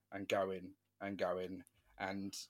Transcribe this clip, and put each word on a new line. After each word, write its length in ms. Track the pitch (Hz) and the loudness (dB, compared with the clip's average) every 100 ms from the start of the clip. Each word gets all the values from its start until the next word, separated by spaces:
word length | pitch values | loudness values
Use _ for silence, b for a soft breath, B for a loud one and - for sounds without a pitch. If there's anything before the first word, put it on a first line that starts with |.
| _ | _
and 160 | 98 98 | -6 2
going 440 | 101 95 92 92 98 _ _ | 4 4 0 -4 -12 _ _
and 160 | 98 95 | -4 2
going. 460 | 90 90 92 92 - _ _ - | 2 2 0 -4 -10 _ _ -6
And 360 | 98 98 98 - - | -2 -2 -2 -4 -10